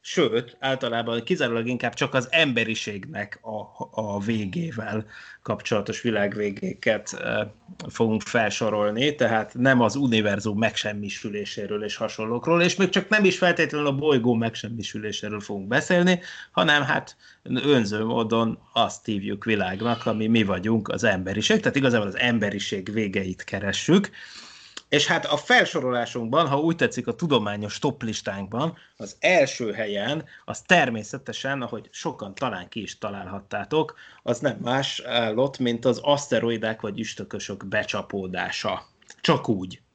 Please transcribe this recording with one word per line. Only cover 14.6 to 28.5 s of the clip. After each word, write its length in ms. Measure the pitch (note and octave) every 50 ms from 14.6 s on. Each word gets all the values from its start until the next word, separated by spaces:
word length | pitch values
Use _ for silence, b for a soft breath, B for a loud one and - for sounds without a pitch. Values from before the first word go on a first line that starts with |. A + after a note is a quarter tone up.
| - A2+ A#2 A#2 - - - A2 G#2+ G#2+ G2+ - - G#2+ G#2+ G#2
fogunk 280 | G2+ - G#2+ G2+ F#2+ G2
beszélni, 520 | B2 D3 D3+ - F#3 F3 F3 F3+ F3+ F3 B B B B B B
hanem 320 | _ F3+ F3+ D#3+ D3 D3
hát 340 | C#3 - D3 C#3 - - - b b b b b
önző 640 | _ - B2+ B2+ B2 D3 C#3+ B2 A2 G2+ G#2+ G#2+ A2
módon 540 | A2+ A#2+ A#2 A2+ G#2+ A#2 A2+ A2+ A2+ A#2 - _ _
azt 320 | _ B2 A2 F#2+ - - _
hívjuk 400 | - G#2+ G2 G2 G#2 G2+ G2+ -
világnak, 640 | A2+ A2 G#2 F#2 F2+ F#2+ F#2+ A2 A#2+ A#2 A2 -
ami 200 | A#2 G#2+ G#2+ A2
mi 160 | A2 A#2 A2+
vagyunk, 460 | G#2+ G2 F#2+ F2 F2+ A2 A2+ A2 G#2 -
az 160 | - G2 G#2+
emberiség, 560 | A2 G2 F#2+ F#2 F#2 G2+ G#2+ G#2 - A3 G#3+
tehát 160 | G#3+ - -
igazából 300 | C#3+ C3+ C3 A#2+ A2 G#2
az 120 | G2 F#2 -
emberiség 760 | B2 B2 A#2 A2+ G#2 G2+ F#2+ G2+ - - G#2+ G2 F#2 G2+
végeit 520 | G#2 A2+ A2 G2+ F#2+ G2+ F#2+ F#2 F2+ - -
keressük. 680 | - - G2 G2+ G2 F#2+ - - - D#3+ G3+ G3+ - B B B B B B B B B B B B B B B _
És 180 | C#3+ D3 -
hát 200 | - F3+ D#3 -
a 100 | - D3+
felsorolásunkban, 1120 | C#3+ - - B3 A#3+ F3 - - E3 B2+ B2+ B2 A#2+ A#2 A2+ - B2 A#2 A2+ B2+ D#3 E3+
ha 140 | C#3 C#3 C#3+
úgy 160 | D#3 E3+ E3
tetszik, 300 | E3+ C3 A2+ - C3 B2
a 80 | - A#2
tudományos 640 | - F3 D#3+ C#3 A#2 G#2 G#2 G#2 G#2 G#2 G2+ - -
toplistánkban, 1000 | - C#3+ - - - A2 G#2 - - G#2 G2 G2 G2 F#2+